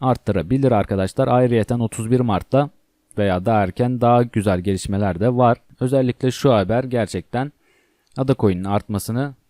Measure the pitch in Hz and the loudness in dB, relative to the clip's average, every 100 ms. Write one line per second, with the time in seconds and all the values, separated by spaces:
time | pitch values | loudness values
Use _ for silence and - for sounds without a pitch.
0 | 131 120 - 95 80 135 131 107 92 98 | -2 -2 -2 -4 -2 0 2 2 0 -2
1 | 95 - 131 123 127 117 101 120 113 - | -2 -2 0 2 2 2 0 -2 -4 -6
2 | 110 123 123 90 - 131 143 - _ _ | -2 0 0 -2 0 0 0 -8 _ _
3 | _ - 101 90 101 110 92 - 123 123 | _ -2 0 0 0 0 0 -2 -4 0
4 | 120 120 117 110 101 90 95 95 - 98 | 2 2 2 0 0 0 -2 -4 -2 -2
5 | 101 85 117 123 120 123 _ _ 127 135 | -2 0 0 2 2 2 _ _ -2 0
6 | 127 - 127 - 143 110 92 117 127 120 | 0 0 -2 2 2 4 2 -2 -2 -4
7 | 101 92 - 120 143 - _ _ _ _ | -4 -6 -6 -6 -6 -10 _ _ _ _
8 | _ - 135 131 104 90 95 104 - 101 | _ -4 0 2 2 0 -2 -4 -2 -6
9 | - 117 143 131 | -4 -4 -6 -10